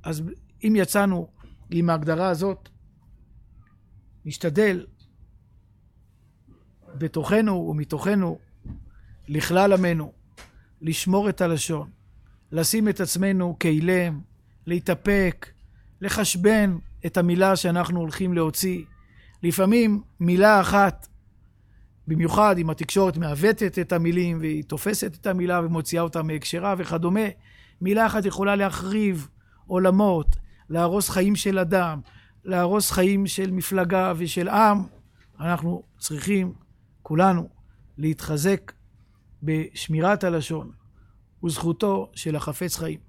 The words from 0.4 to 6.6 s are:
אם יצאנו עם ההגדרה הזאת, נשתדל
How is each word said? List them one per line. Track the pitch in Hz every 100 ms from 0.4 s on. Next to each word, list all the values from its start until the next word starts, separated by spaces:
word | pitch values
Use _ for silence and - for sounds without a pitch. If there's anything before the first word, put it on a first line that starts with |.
| - -
אם | 214 214
יצאנו | 185 202 202 180 170 _ - - -
עם | 170 170
ההגדרה | 160 151 160 185
הזאת, | 165 196 190 - - - _ - - - - - - - _ _ - _ -
נשתדל | 151 - 170 151 214 180 - - - _ - _ _ _ _ _ _ _ _ _ _ _ _ -